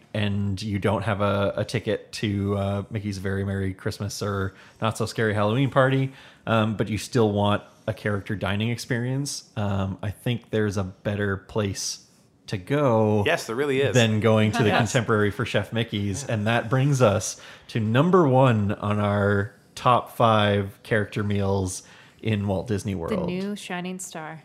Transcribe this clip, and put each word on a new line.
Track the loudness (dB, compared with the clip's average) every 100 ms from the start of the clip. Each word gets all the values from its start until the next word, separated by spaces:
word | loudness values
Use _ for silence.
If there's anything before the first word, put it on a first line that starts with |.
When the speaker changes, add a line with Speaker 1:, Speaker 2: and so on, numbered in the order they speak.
| _
Speaker 1:
and | -4 -2 -2 -2 -4
you | -4 -2
don't | 0 0
have | 0 0
a, | 2 2 0 -2
a |
ticket | -4 -4 -2 -4 -6
to, | -6 -2 0 0 0
uh, | -2 -4 -4
Mickey's | -6 -6 -6
Very | -4 -4 -2
Merry | -2 -4
Christmas | -4 -8 -6 -8 -6
or | -4 -2 -4 -6 -20 -4
Not | -4 -2
So | -4
Scary | 0 0
Halloween | 2 2 2 2
Party, | 4 4 4 -2 -6 -20 -12 -2
um, | 0 2 0
but | -2
you | -4
still | -2 2 2
want | 4 2 0 -4 -12 -8
a |
character | -4 -2 -4 -4 -6
dining | -4 -2 -2
experience, | -4 -4 -4 -2 -4 -6 -8 -12 -6
um, | -2 -2 -4 -4
I | -8
think | -6 -4 -4 -4
there's | -2 0 -2
a |
better | -6 -6 -6 -2 -2 -4
place | -4 -4 -2 -4 -8 -10 -16 _ _ _ -10
to | -10
go | -4 0 2 4 4 4 2
Speaker 2:
Yes, | 0 -2
there | -4
really | 0 2
is. | 2
Speaker 1:
than | 4 4 4
going | 4 4 4
to | 4
the | 2
Speaker 3:
<laughs> |
Yes. | 4 2
Speaker 1:
Contemporary | 0 2 2 2
for | 0 -2
Chef | -2 -2
Mickey's. | -2 -2 -2 -4 -4 -4
Speaker 2:
Yeah. |
Speaker 1:
And | -2 0
that | 0 2
brings | 2 2 6
us | 4 4 -2 -10 -16 -20 -8
to | -4
number | 0 2 4 6 6
one | 6 6 4 2
on | 0 -2 0
our | 2 2 2 2 0 -6 _
top | -2 2 2 2 2
five | 4 4 4 2 -2 -8
character | -2 -2 -2 -4
meals | -2 -2 0 0 -2 -6 -14 -20 -20 _
in | -4 -2 0
Walt | -2 -2
Disney | -4 -4
Speaker 4:
The | -6
Speaker 1:
World. | -4 -4 -4
Speaker 4:
new | -4 -6 -10
Speaker 3:
Shining | -10 -10 -8 -10
Star. | -12 -12 -14 -16